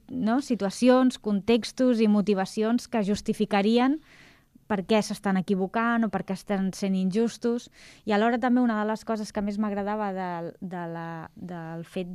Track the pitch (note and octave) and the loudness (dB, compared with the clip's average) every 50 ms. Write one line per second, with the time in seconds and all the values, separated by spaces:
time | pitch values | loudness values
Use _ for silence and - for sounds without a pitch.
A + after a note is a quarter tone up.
0 | _ - - E3+ F#3 G#3+ A#3 C4+ C#4 - B3+ G3+ G3+ F#3+ - - A#3+ B3+ B3+ C4 | _ -10 -6 -4 0 0 0 0 0 -2 -2 -2 -2 -4 -2 4 6 6 6 8
1 | B3+ B3+ - - - G#3+ G#3 G3 F3 - A#3 A#3 G#3+ - - - C4 B3+ B3 A3 | 6 4 2 0 -4 -2 -2 0 2 2 2 2 2 -4 -2 0 2 2 4 4
2 | A3+ G#3+ G#3 G#3 G3 G#3 G3+ F#3 F#3+ F#3 - A3 G#3+ A3 A#3+ B3 - - - A3+ | 4 4 4 4 4 2 2 0 0 -2 -2 -2 0 0 0 0 -2 -2 -2 -2
3 | G3+ F#3 G#3 - - - - - G#3+ - - G3+ G3 G#3+ A3+ A#3+ B3 C4 D4 D#4 | 0 0 -2 -2 -2 -4 -2 -2 0 0 2 2 4 4 4 4 4 4 2 0
4 | - _ - - - - - _ _ _ _ - _ _ G#3+ F#3+ F3 - A3 G#3+ | -4 _ -20 -20 -20 -20 -20 _ _ _ _ -20 _ _ -4 -4 0 2 2 2
5 | G3+ - G#3 - - G3+ F#3+ F#3+ F3 - G3+ F#3 F#3+ F#3 - A#3 A3+ A#3 A#3 A#3 | 2 0 -6 -4 -2 0 0 0 0 0 0 0 0 -2 -2 -2 0 2 2 2
6 | A3+ G#3 - F#3+ F#3 - F#3+ - - - G3+ F#3+ F#3+ F#3+ F3 - G3+ G3 F#3+ F#3+ | 0 0 -2 -4 -4 -4 -6 -8 -4 -4 -2 -2 0 -2 -2 -2 -2 0 0 0
7 | F#3 F#3 F3 A3 A#3 A3+ - - - A#3+ A#3 A#3+ - - _ - - - - - | 0 0 0 0 0 0 -2 -4 -4 -4 -4 -4 -6 -12 _ -20 -20 -20 -20 -14
8 | _ - G#3 G3+ A3 A#3 A#3+ B3 B3 B3+ A#3+ B3+ B3 A#3 A3 G#3+ G#3 G#3+ A3 G#3+ | _ -2 0 2 2 2 2 0 2 2 4 4 4 2 2 0 -2 -2 -4 -4
9 | - - A3+ G#3+ G#3+ G3+ - A3 G3+ G#3 G3+ G3+ G#3+ G#3 G3+ G3+ G3 G3+ G#3 G#3+ | -4 -6 -4 -4 -6 -6 -6 -4 -4 -4 -2 -2 -2 -2 -2 -4 -4 -4 -4 -4
10 | G#3+ G3+ F#3 F#3 F#3 F3+ F3 E3+ E3+ E3 - - - F3+ F#3 F3 F3 E3 E3 E3 | -4 -4 -4 -6 -6 -6 -6 -8 -8 -10 -12 -12 -12 -10 -10 -8 -8 -8 -8 -10
11 | E3 E3 E3 D#3+ D#3+ - - - - F3 F3+ E3+ E3 D#3+ E3 E3 E3 - - F#3+ | -10 -10 -10 -12 -14 -16 -16 -16 -14 -12 -12 -12 -10 -10 -12 -12 -12 -10 -8 -8
12 | F3+ F3 F3+ | -8 -6 -4